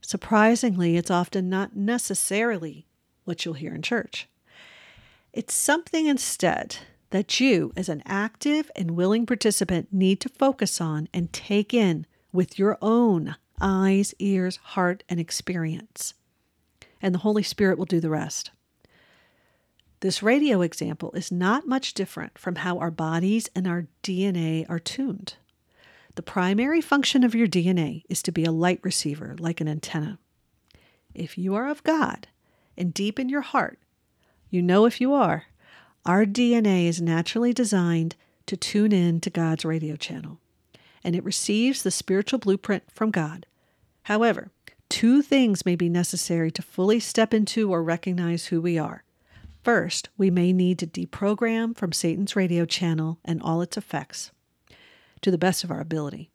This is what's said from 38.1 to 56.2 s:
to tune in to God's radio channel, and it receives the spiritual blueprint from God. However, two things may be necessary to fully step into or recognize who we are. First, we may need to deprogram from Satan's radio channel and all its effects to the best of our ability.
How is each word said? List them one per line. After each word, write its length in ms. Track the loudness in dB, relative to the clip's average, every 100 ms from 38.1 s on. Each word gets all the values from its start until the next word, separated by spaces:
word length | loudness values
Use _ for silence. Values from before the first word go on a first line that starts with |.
| -6 _ _ -10
to 100 | -8
tune 340 | -2 2 4
in 300 | 4 4 2
to 100 | -2
God's 340 | -2 0 0
radio 300 | -2 -4 -4
channel, 460 | -8 -10 -10 -12 -16 _ _ _ -20 _ _
and 100 | -4
it 80 | -2
receives 640 | -2 -4 0 2 2 0
the 80 | -2
spiritual 480 | -4 0 0 0 -2
blueprint 420 | 0 0 0 -4 _
from 220 | -4 -2
God. 340 | 0 -2 -6 -18 _ _ _ _ _
However, 480 | -2 2 2 2 -4 _ -20 _ _
two 340 | 0 6 6
things 420 | 6 4 4 2
may 120 | 2 0
be 120 | 2
necessary 600 | 2 0 -2 -2 0 0
to 100 | -2
fully 380 | -10 -2 2 2
step 340 | 2 2 4
into 380 | 4 2 0 0
or 140 | 0
recognize 600 | 0 -2 -2 -2 0 -2 -2
who 140 | -2
we 160 | 0 -2
are. 260 | -2 -8 _ _ _ -20 -20 -8
First, 460 | 2 2 2 -4 -8 0
we 100 | 2
may 240 | 4 4
need 280 | 4 2 0
to 80 | -4
deprogram 880 | -6 -8 -4 -2 0 0 0 -2 -4
from 160 | -4
Satan's 420 | -2 -2 -2 -2
radio 300 | 0 0 2
channel 560 | 0 0 0 0 -2 -6
and 160 | -4 -4
all 220 | -2 -2
its 140 | -2 -6
effects 560 | -8 -8 -8 -14 -14 _ _ _ _ -20 -20 _ _ _
to 100 | -2
the 80 | 2
best 240 | 2 0
of 80 | -4
our 100 | -6
ability. 520 | -4 -4 -6 -10